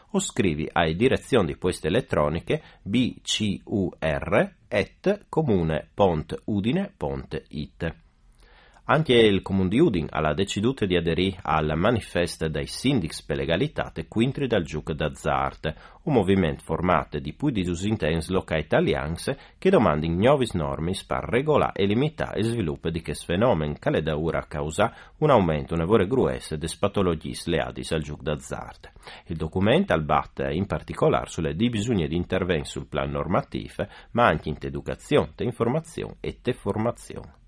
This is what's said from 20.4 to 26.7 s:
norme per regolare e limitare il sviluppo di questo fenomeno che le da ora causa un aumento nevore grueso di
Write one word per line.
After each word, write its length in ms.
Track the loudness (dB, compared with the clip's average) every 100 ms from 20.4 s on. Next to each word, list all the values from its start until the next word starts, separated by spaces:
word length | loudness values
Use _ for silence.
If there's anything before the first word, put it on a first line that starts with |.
| 2
norme 380 | -2 -2 -2 -4 -4 -4
per 160 | -4
regolare 500 | 0 0 2 2 2 2
e 100 | 2
limitare 540 | 2 0 -2 -4 -2
il 80 | -2
sviluppo 420 | 0 -2 -2 -4
di 120 | -4
questo 240 | -6 -8 -2
fenomeno 500 | 2 2 2 0 -2
che 100 | -2
le 100 | 0
da 160 | 0 -2
ora 280 | -2 -2 -4
causa 480 | -6 -4 0 -2 -2 -16 -2
un 100 | 4
aumento 460 | 6 4 2 0 -2
nevore 320 | 2 4 4
grueso 500 | 2 2 0 -6 -6
di 100 | -6